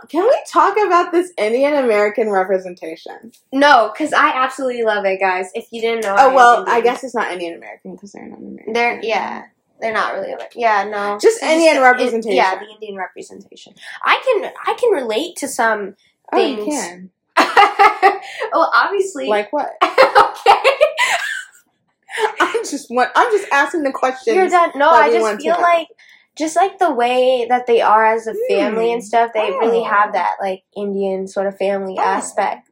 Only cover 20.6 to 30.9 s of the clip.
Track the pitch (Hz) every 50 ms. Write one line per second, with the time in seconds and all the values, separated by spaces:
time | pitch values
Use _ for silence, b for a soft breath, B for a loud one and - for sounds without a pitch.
20.6 | - 523 554 - 587 622 622 B B B B B B 1077 B B B B B B
21.6 | _ _ _ _ _ _ _ _ _ _ - 453 427 - - - 359 359 - 466
22.6 | 403 - 294 - - - 233 247 240 - - - 427 494 427 381 - - 285 285
23.6 | 302 302 - 330 285 269 262 - 254 254 254 - - - - 370 370 - 359 349
24.6 | 339 311 - 277 285 320 330 311 294 - - - - 214 208 208 294 320 349 359
25.6 | 349 349 339 330 320 _ _ b b b b b b b _ - 302 311 - 339
26.6 | 392 381 381 - 370 320 262 233 240 247 254 254 254 254 262 240 226 226 247 247
27.6 | 247 240 233 - - 196 214 220 220 220 226 226 220 220 202 427 494 508 403 392
28.6 | 277 240 214 226 226 233 240 240 - - 233 233 233 233 - 214 214 208 185 247
29.6 | 226 226 233 233 220 220 214 202 208 208 196 185 175 208 - - 196 190 190 190
30.6 | _ _ - 202 208 202